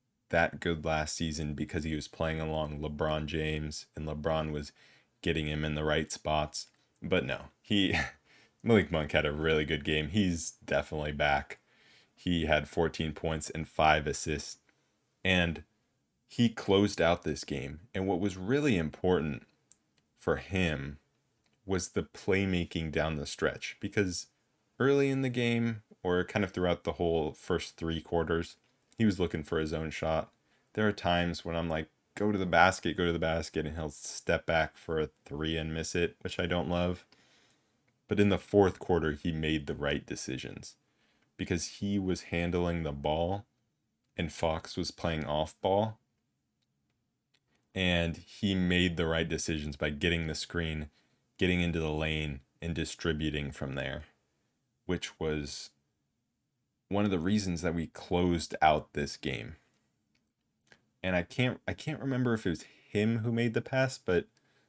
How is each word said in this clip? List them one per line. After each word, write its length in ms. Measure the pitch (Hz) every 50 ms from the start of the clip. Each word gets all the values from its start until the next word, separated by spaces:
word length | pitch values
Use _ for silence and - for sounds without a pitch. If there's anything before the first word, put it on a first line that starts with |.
| _ _ _ _ _ _
that 300 | - 82 82 78 - 76
good 260 | - 87 85 80 76
last 300 | 82 80 78 76 - -
season 380 | - 85 82 76 76 78 73 73
because 280 | 71 76 73 - 85 78
he 120 | 82 78
was 120 | 73 71 -
playing 320 | - - 82 80 80 80
along 400 | 80 78 78 78 78 73 73 73
LeBron 460 | 73 76 76 73 78 78 78 78 78 76
James 580 | 78 78 78 78 78 76 76 76 76 - - - _
and 120 | 78 76 78
LeBron 440 | 76 76 73 85 80 80 78 78
was 200 | 76 76 76 - - _ - - - _ _ _ _ _
getting 260 | - 87 80 80 76 76
him 180 | 76 76 76
in 80 | 78 76
the 80 | 76 78
right 280 | 76 76 80 78 -
spots? 560 | - - - 78 76 76 76 76 - - - - _ _ _ _ _ -
But 240 | - - 92 90 -
no, 200 | 65 65 - - - - _
he, 340 | _ - 107 101 95 - - 82 - - - - _ _
<laughs> 340 | - - - _ _ _ -
Malik 280 | 117 117 104 87 -
Monk 220 | - 80 76 71 -
had 120 | 80 73
a 60 | 73
really 340 | 73 76 80 80 80 78 78
good 180 | 73 80 73 71
game. 260 | 80 78 76 78 73
He's 420 | 87 107 101 90 85 80 - - - _ -
definitely 480 | - - 71 - - 78 78 73 76
back. 460 | 73 71 76 71 71 69 - - - - _ _ _ _ _ _ - - _ _ _
He 300 | - - 92 87 85 78
had 240 | 76 76 76 71 -
fourteen 440 | - - 82 80 - - 82 78 76
points 360 | - - 82 80 78 - -
and 180 | - 82 78 -
five 380 | - - 80 78 80 78 73 76
assists, 500 | - - - 82 76 73 - - - - _ _ _ _ _ _ _ _ _ _ _ _ -
and 400 | 95 92 90 87 85 80 - - - _ _ _ _ _ _ _ _ _ _ _ _
he 220 | - - 120 113
closed 500 | 113 - - - 95 98 104 101 - -
out 240 | 85 82 87 - -
this 200 | 82 73 69 -
game. 380 | - 73 67 64 69 76 80 90 - -
And 140 | 98 95 95
what 120 | 95 85
was 160 | 98 101 90
really 420 | 92 92 101 131 147 147 147 110 87
important 680 | 80 76 - - - 92 92 80 76 76 69 58 - - _ _ _ _ - - _ _ _ _ _ _ _ _
for 200 | - - 76 69
him 600 | - - - 92 90 82 76 67 67 71 73 - _ _ _ _ _ _ _ _ - _ _ _ _
was 240 | 95 95 90 92 -
the 140 | - 101 87
playmaking 880 | - - - - - 95 98 98 95 92 87 85 - - 80 82 78
down 260 | 71 80 76 80 80 73
the 100 | 71 -
stretch, 500 | - - - 73 65 - - - - -
because 480 | - 101 - 107 101 92 87 - - - _ _ _ _ _ _ _ _ _ -
early 300 | 120 135 139 143 139 139
in 120 | 135 135
the 80 | 135 127
game, 540 | 120 123 120 117 117 117 117 117 113 107 - _ - - -
or 200 | 92 90 90 90
kind 200 | - - 110 101
of 80 | 90
throughout 320 | - 92 90 87 87 - -
the 100 | 85 80
whole 400 | - 90 85 82 82 76 76 -
first 440 | - - - 92 82 - - - -
three 240 | 85 82 82 82
quarters, 540 | - - - 85 82 80 82 82 85 - - - _ _ _ _ _ _ _ -
he 80 | 113
was 140 | 107 92 87
looking 240 | 90 85 - 82 73
for 160 | - 85 80
his 120 | 80 76 80
own 180 | 80 80 78
shot. 400 | 76 - - 80 80 78 76 - _ _ _ _ _ _ _ _ -
There 140 | 107 107 104
are 60 | 104
times 520 | - - 87 87 87 87 87 82 - -
when 100 | 85 82
I'm 140 | 82 85 85
like, 200 | 80 78 80 - _ _ _ _ _
"Go 160 | - 101 107
to 60 | 104 95
the 80 | 95
basket, 520 | 90 85 82 87 95 92 - - 87 78 -
go 80 | 90
to 80 | 85 85
the 60 | 82
basket," 460 | 82 82 80 82 82 - - 82 76
and 100 | 76 76
he'll 140 | 82 80 76
step 560 | - - - - - - - - 85 78 -
back 320 | - 82 80 78 76 - -
for 220 | - - 80 78
a 100 | 78 71 - _ _
three 320 | - 69 73 78 78 80 82
and 160 | 78 80 80
miss 220 | 82 80 - -
it, 200 | 85 85 - - -
which 180 | - 92 - -
I 60 | 92 85
don't 220 | 87 87 78 -
love. 360 | 87 87 87 90 90 - - _ - _ _ _ _ _ _ - _ _ _ _ _ _ _ _ _ _ _ -
But 120 | 104 95
in 100 | 104 101
the 80 | 95 -
fourth 420 | - - - 101 98 92 87 -
quarter, 320 | - - 90 82 78 78
he 200 | 73 73 - 87
made 360 | 80 78 78 78 80 78 71 69
the 80 | 78
right 300 | 71 71 71 73 73 -
decisions, 720 | - 71 - - - 65 64 - - 50 - - - - _ _ _ _ _ _ _ _ _ _ _ _ -
because 280 | 98 - 95 85 - - - -
he 200 | 101 101 101 101
was 240 | 95 92 90 - -
handling 600 | - - 85 85 87 85 87 87 87 85 82 82
the 80 | 76
ball 540 | 71 71 71 76 76 80 85 87 98 104 - - _ _ _ _ _ _ _ _ _ _ _ _ _ -
and 160 | 90 78 -
Fox 420 | - - 82 80 80 - - -
was 160 | - 87 -
playing 340 | - - - 87 82 78 73
off 340 | 64 73 76 80 82 - -
ball. 380 | - 95 95 101 107 113 110 - _ _ _ _ _ _ _ _ _ _ _ _ _ _ _ _ _ _ _ _ _ _ _ _ _ _ _ _ _ _ _ _ _ _ -
And 420 | 98 92 90 90 85 85 85 80
he 400 | 85 87 - - - - 101 95
made 400 | 92 90 90 90 90 87 90 85
the 100 | 82 85
right 220 | 80 80 82 85 80
decisions 480 | 80 78 - - 82 78 73 76 73
by 140 | - 78 76
getting 380 | 73 73 82 85 85 85 82 78
the 80 | 76
screen, 540 | - - - - 87 82 80 78 78 78 73 - _ _ _ _ _ _ _ _ -
getting 220 | 95 90 90 87
into 220 | 87 85 82 85
the 100 | 80 78
lane, 480 | 76 78 80 78 78 76 78 76 71 65 - _ _ _
and 120 | - 85 78
distributing 800 | 80 78 - - - - 107 85 73 76 76 73 73 71 69
from 240 | 71 - 71 67 67
there, 280 | 67 65 67 69 78 80 - _ _ _ _ _ _ _ _ _ _ _ _ _ _ _
which 340 | - 90 80 - - - -
was 520 | 80 80 76 76 71 69 - - - - - _ _ _ _ _ _ _ _ _ _ _ _ _ _ _ _ _ _ _ _ _ _ _
one 160 | 95 101 104
of 80 | 104
the 80 | 95 85
reasons 420 | 78 92 107 107 98 92 87 82 87
that 120 | 87 82
we 120 | 85 80 -
closed 680 | - - - - 92 87 90 90 85 82 - - - -
out 320 | - 78 76 - - - -
this 240 | 73 71 - - -
game. 400 | - 69 65 55 55 62 82 - _ _ _ _ _ _ _ _ _ _ _ _ _ _ _ _ _ _ _ _ _ _ - - _ _ _ _ -
And 140 | 92 92 87
I 60 | 87
can't, 360 | - - - 123 127 98 - - -
I 60 | 95
can't 260 | - - 156 151 -
remember 340 | 120 139 127 123 127 120 117
if 120 | 110 -
it 60 | 98
was 140 | 82 - - - - - _ _
him 300 | - 104 104 110 113 113
who 120 | 107 120 117
made 200 | 117 120 120 110
the 80 | 120
pass, 360 | - - 135 131 131 127 - -
but 300 | - - 90 87 - - _ _ _ _ _ _ _